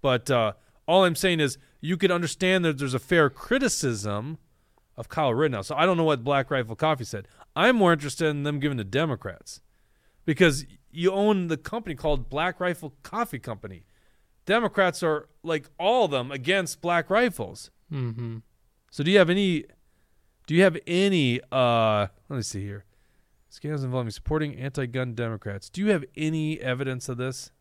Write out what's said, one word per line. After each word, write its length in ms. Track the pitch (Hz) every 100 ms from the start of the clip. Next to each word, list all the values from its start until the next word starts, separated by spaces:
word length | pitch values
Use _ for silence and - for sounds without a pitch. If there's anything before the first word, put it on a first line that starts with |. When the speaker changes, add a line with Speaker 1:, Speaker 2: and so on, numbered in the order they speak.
Speaker 1:
But, 280 | 139 127 -
uh, 240 | 127 110 - _ _ -
all 200 | 180 180
I'm 100 | 165
saying 240 | 190 170
is 180 | 143 - _ _
you 160 | 151 180
could 160 | 190
understand 520 | 175 165 - 185 185 170
that 120 | 139
there's 160 | 139
a 60 | 127
fair 300 | - 175 143
criticism 1080 | - - 262 262 - 139 110 104 101 127 160 _ _ _ _ _ -
of 100 | 113
Kyle 240 | - 143
Rittenhouse. 340 | 117 156 117 98
So 80 | 143
I 100 | 175
don't 120 | 175
know 60 | 160
what 180 | 143
Black 260 | 120 139 131
Rifle 240 | 135 113 113
Coffee 260 | 156 147 117
said. 220 | 107 95 _ - -
I'm 200 | 214 247
more 140 | 185
interested 340 | 165 143 - 160
in 160 | 147
them 160 | 143 147
giving 180 | 147 131
to 60 | 98
Democrats 760 | 120 160 123 101 87 - - _ _ _ _ _ _ -
because 400 | 156 175 135 - - _
you 200 | 165 175
own 360 | 196 208 202 175
the 100 | 156
company 380 | - 226 214 139
called 340 | 156 143 120
Black 300 | 139 175 175
Rifle 340 | 180 175 151 -
Coffee 360 | - 208 233 127
Company. 460 | - 104 104 90 _ _ _ _ _ _ -
Democrats 560 | 220 220 - 185 -
are, 240 | 170 151 - _
like, 260 | 165 160 - _
all 260 | 185 247 196
of 60 |
them 200 | 135 123
against 500 | 139 131 196 180 -
black 280 | 170 170 -
rifles. 600 | 202 240 170 101 - - _ _
Speaker 2:
Mm-hmm. 460 | 143 123 113 117 113 - _ _ _ _
Speaker 1:
So 120 | -
do 80 | 147
you 60 | 202
have 120 | 170
any, 360 | 185 196 165 - _ _ _ _ _ _ _ -
do 80 | 160
you 80 |
have 140 | 190 170 -
any, 540 | 175 196 185 135 123 -
uh, 560 | 131 123 117 110 107 101 _ _
let 60 | 139
me 40 |
see 200 | 107 104
here. 220 | 101 101 _ _ _ _ _ _ _
Scandals 340 | - 147 151
involving 280 | 131 127 117
supporting 440 | - - 156 151 -
anti-gun 560 | 135 139 127 127 127
Democrats. 560 | 113 117 107 110 98 -
Do 120 | 175
you 60 | 208
have 120 | 190 143 -
any 420 | 156 160 156 156
evidence 480 | 131 127 135 127 -
of 80 | 120
this? 340 | 127 127 - _